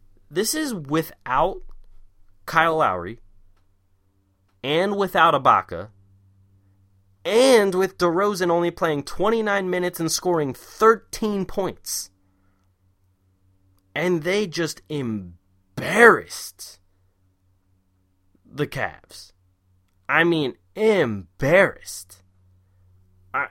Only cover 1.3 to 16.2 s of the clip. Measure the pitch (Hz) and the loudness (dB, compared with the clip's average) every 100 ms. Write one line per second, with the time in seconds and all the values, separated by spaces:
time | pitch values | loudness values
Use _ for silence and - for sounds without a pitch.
1.3 | 131 175 196 - - - - - _ - | 0 0 -4 -14 -18 -20 -20 -20 _ -20
2.3 | - - 160 165 160 127 92 87 117 - | -20 -4 0 2 2 0 -2 -8 -14 -20
3.3 | - - _ _ _ _ _ _ _ _ | -20 -20 _ _ _ _ _ _ _ _
4.3 | _ _ _ 131 160 202 202 190 180 165 | _ _ _ -2 0 0 0 0 2 4
5.3 | 143 131 104 - 85 104 - _ _ _ | 4 4 4 2 -8 -12 -18 _ _ _
6.3 | _ _ _ _ _ _ _ _ _ 170 | _ _ _ _ _ _ _ _ _ 0
7.3 | 220 269 233 196 185 190 - 175 165 208 | 4 6 6 4 2 -2 0 0 2 0
8.3 | 185 180 170 170 170 170 147 143 - 196 | 0 0 2 0 -2 -2 -2 -4 -2 0
9.3 | 226 214 202 185 180 175 175 160 - 180 | 0 0 -2 -2 -2 -2 -2 -4 -2 0
10.3 | 165 143 - - - 220 226 - - 220 | 0 -2 -6 -14 2 4 4 -2 -6 -4
11.3 | 202 180 - 180 - - - - _ _ | -2 -4 -4 -6 -8 -10 -10 -10 _ _
12.3 | _ _ _ _ _ _ _ _ _ _ | _ _ _ _ _ _ _ _ _ _
13.3 | _ _ _ _ _ _ 143 175 175 156 | _ _ _ _ _ _ -4 -2 -2 -2
14.3 | 202 196 165 156 - - 147 123 107 87 | -2 -2 -4 -6 -6 -10 -6 -6 -6 -8
15.3 | 87 _ _ _ - - 196 233 147 | -18 _ _ _ -10 -4 4 6 4